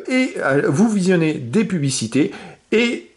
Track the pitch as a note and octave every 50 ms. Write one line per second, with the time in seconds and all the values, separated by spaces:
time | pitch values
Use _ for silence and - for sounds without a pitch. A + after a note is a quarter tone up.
0 | - - C4 C4 B3+ - - F#3+ - C#3 C3+ C#3+ - - C#3+ D3 G#3+ A#3 G#3+ G3+
1 | F3 F#3 F#3 E3+ D#3+ D#3 D3+ - C3 A#2 A#2+ G#3 A3 - F#3+ E3+ C#3+ C#3 C3+ -
2 | A2+ A2 - B2+ D#3+ G4 - - - - - - _ - - G#3+ A#3+ A#3+ C4 E4
3 | - - _